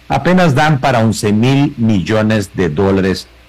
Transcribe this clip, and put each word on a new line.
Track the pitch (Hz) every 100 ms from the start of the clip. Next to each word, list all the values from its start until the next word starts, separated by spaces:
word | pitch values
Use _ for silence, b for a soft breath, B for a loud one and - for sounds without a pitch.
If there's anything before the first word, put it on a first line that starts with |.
| B
apenas | 139 147 185 175 131
dan | 156 139
para | 143 120
once | 110 95 107
mil | 107 123 139 143 143
millones | 113 101 80 110 107 110 98
de | - 87
dólares, | 73 98 95 95 90 - -